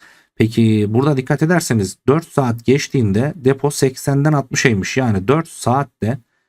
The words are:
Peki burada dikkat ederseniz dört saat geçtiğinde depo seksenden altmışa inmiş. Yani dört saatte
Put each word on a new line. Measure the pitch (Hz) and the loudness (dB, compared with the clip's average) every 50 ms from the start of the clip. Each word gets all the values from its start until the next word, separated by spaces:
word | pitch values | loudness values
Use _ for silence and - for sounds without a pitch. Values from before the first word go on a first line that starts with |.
| - - - _ _ _ _ | -20 -20 -20 _ _ _ _
Peki | - 110 113 113 117 113 110 110 107 104 101 | 0 0 0 2 2 2 4 4 2 2 2
burada | 110 120 135 156 147 | 2 2 2 2 0
dikkat | 131 127 - 151 143 165 | 0 0 -2 -2 0 0
ederseniz | 156 180 165 - - 127 110 95 95 - - _ | 0 0 0 0 0 0 0 0 -2 -6 -8 _
dört | - 139 165 165 | -4 -4 -4 -4
saat | - - - 135 120 117 117 - | -4 -4 -2 -2 -2 -4 -2 0
geçtiğinde | - 131 147 - - - 139 113 101 95 107 127 151 - | 0 0 0 0 -2 -2 -2 0 0 0 0 0 -2 -4
depo | 170 120 131 139 135 - 147 | -2 0 0 0 0 -2 -4
seksenden | - - 143 135 131 - - 147 139 139 143 156 156 | -2 0 -2 -2 -2 -4 -4 -2 0 0 2 2 0
altmışa | 139 131 - - 143 - 135 | 0 -2 -4 -4 -2 0 2
inmiş. | 110 95 90 - - | 2 0 -2 -2 -2
Yani | 131 131 117 101 95 95 | 0 0 0 0 0 0
dört | 110 139 160 160 | 0 0 0 -2
saatte | - - - - 117 123 139 143 - _ _ 101 107 120 120 - _ _ _ _ | -4 -12 -4 -2 0 0 0 -2 -4 _ _ -4 -4 -4 -6 -10 _ _ _ _